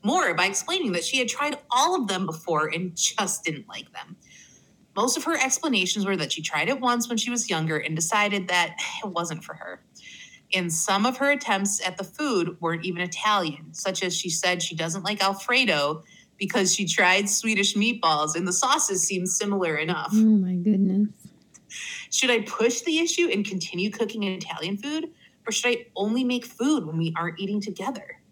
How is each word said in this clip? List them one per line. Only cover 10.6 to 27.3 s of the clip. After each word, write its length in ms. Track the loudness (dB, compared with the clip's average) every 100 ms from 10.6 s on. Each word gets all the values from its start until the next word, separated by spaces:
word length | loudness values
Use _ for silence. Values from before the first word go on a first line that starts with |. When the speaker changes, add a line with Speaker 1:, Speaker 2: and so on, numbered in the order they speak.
| 0
Speaker 1:
some 320 | -2 0 2
of 120 | 2 2
her 160 | 0
attempts 520 | 0 0 0 0 -2
at 120 | -4 -6
the 80 |
food 540 | -12 -4 0 0 0 -2
weren't 240 | -4 -2
even 160 | -4 -4
Italian, 760 | -4 -2 2 2 0 -6 -14
such 300 | -6 -4 -2
as 120 | -2 -4
she 140 | -4
said 320 | -2 0 0
she 140 | -4 -4
doesn't 260 | -4 -4
like 180 | -4 0
Alfredo 840 | 0 0 0 2 4 2 0 -2 -10 -20 _ _
because 340 | -2 2 2
she 140 | 2 0
tried 420 | 4 4 4 2
Swedish 460 | 0 0 2 2
meatballs 640 | 2 2 2 2 4 2 0
and 100 | 0
the 60 |
sauces 500 | 2 2 2 2 0
seemed 260 | 0 -2 -2
similar 460 | -2 0 0 0
enough. 360 | 0 0 -2 2
Speaker 2:
Oh 60 | 6 8 6
my 180 | 4
goodness. 540 | 2 4 4 4 4 2 0 -20 _ _ -20 _ -14 -12 -12 -4
Speaker 1:
Should 200 | 0 4
I 120 | 2
push 400 | 2 2 2 2
the 180 | 2 2
issue 280 | 2 4 2
and 120 | 2
continue 460 | -2 -4 -4 -2 -2
cooking 320 | 0 -2 0
Italian 540 | -4 -4 -8 -6 -4 -4
food, 340 | -4 -4 -6 -12 -20 _
or 60 | -4
should 140 | 0 0 0
I 100 | -4 -4
only 260 | 0 2
make 220 | 2 0 -4
food 400 | -2 2 2 0
when 120 | -2
we 140 | -2 -2
aren't 240 | -4